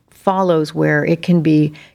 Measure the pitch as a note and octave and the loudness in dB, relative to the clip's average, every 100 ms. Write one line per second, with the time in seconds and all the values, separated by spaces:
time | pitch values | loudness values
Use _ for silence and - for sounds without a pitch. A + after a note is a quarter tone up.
0 | _ _ - F#3+ F#3 D#3+ D3+ D#3+ D3+ D3 | _ _ -4 -2 0 0 -2 -2 0 0
1 | D3 E3 - F3 D#3 D3+ D3+ D3+ - | 0 -2 0 0 2 2 0 -4 -20